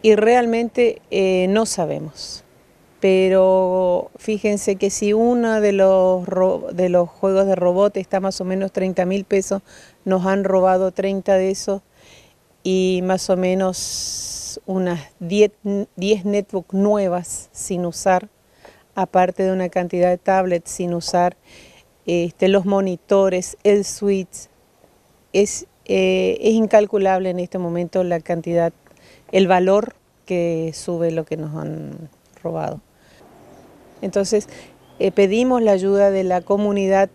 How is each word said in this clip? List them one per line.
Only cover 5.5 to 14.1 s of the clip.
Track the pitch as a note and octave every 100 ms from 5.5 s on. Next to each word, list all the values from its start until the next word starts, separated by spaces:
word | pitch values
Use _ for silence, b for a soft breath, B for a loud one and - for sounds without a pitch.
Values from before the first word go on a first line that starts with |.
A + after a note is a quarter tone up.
| A3
de | G#3
los | G3 F#3+ F#3+ F#3 F#3
ro-, | F3+ F#3 F#3 F3+ -
de | F3 F3+
los | F3+ F3
juegos | - G3 F#3+ G3
de |
robot | F#3 F3+ F3+ G3+
está | G3+ F#3 F#3+
más | F#3+ F#3+
o |
menos | F#3 F#3+ F#3+
treinta | - F#3 F3+
mil | F3+ G3
pesos, | F#3+ G3 - G3 B B B B
nos | G3 F#3
han | F#3+ G3
robado | F#3+ F#3+ F#3 F#3 F#3+
treinta | F3+ G3 G3 F#3
de | F#3+ F#3+
esos | F#3+ - G3 _ b b b b b _ _
y | F#3 F#3+ F#3 F#3
más | F#3 F#3+ -
o | F#3
menos | F#3 F#3 F#3+ F3+ - - -